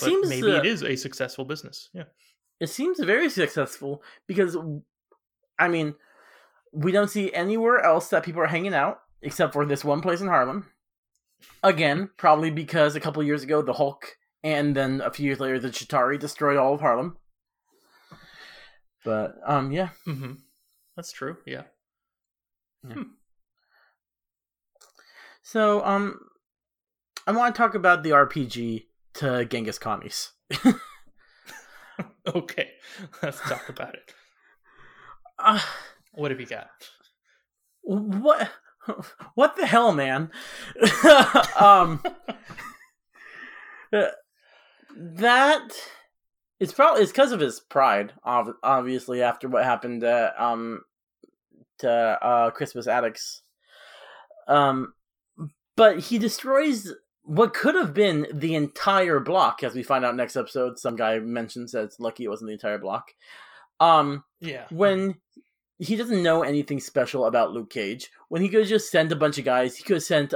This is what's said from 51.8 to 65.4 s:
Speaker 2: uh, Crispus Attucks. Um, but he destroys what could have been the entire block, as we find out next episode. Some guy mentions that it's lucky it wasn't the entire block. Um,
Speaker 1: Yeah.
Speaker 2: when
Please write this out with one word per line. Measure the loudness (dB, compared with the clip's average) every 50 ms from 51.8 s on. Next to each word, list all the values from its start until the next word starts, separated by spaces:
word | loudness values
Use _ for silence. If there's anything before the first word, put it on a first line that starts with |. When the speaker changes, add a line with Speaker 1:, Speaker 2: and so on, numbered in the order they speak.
| -2 0
Speaker 2:
uh, | 2 2 2 0 0 0 0 2 2 4 2 2
Crispus | 0 -4 -10 -8 -8 -8 -4
Attucks. | -2 -2 0 0 -2 -6 -8 -14 -14 -14 -18 _ _ _ _ _ _ _ -20 -20 -20 -20 -20 -20 -20 -20 -20 -20 _ -20 -12 0
Um, | 2 4 4 4 4 2 -2 -6 -10 _ _ _ _ _ _ _ _ _ -14 -14 -14 _ _ _ _ 4
but | 6 6 6 6 4
he | -4 -4 -2 0
destroys | 0 -2 -4 -4 -4 0 2 2 2 2 -2 -4 -6 -12 -16 -18 _ _ _ _ _
what | -4 2 4 4 4 2
could | 0 0 2 2
have | 2 0 0 2
been | 2 2 2 2 0 -2 -4
the | -6 -6 -4 -2 -2
entire | -2 -2 -4 -4 -4 0 2 2 2 2 2 2 0
block, | 0 0 2 2 2 2 2 -2
as | -6 -6 -6
we | -6 -4
find | -2 -2 0 0
out | -2 -2
next | -2 -4 -4 -4
episode. | -6 -6 -6 -4 -4 -4 -4 -6
Some | -6 -8 -8 -4
guy | -2 -2 -2 -2 -2
mentions | -4 -6 -6 -6 -8 -8 -10 -14 -12 -8
that | -6 -6 -6
it's | -6 -10 -8
lucky | -8 -8 -8 -6 -8
it | -8
wasn't | -8 -8 -10 -12
the | -12
entire | -8 -6 -6 -6 -6
block. | -6 -6 -8 -8 -10 -12 _ _ _ -20 -20 -20 -20 -20 -20 -20 _ _ _ 2
Um, | 4 6 6 6 4 2 -4 -8 -12 _ _ -14
Speaker 1:
Yeah. | -12 -12 -12 -12 -12 -10
Speaker 2:
when | -2 2 2 2 2 2 -2 -4 -6 -8 _ _ _ -20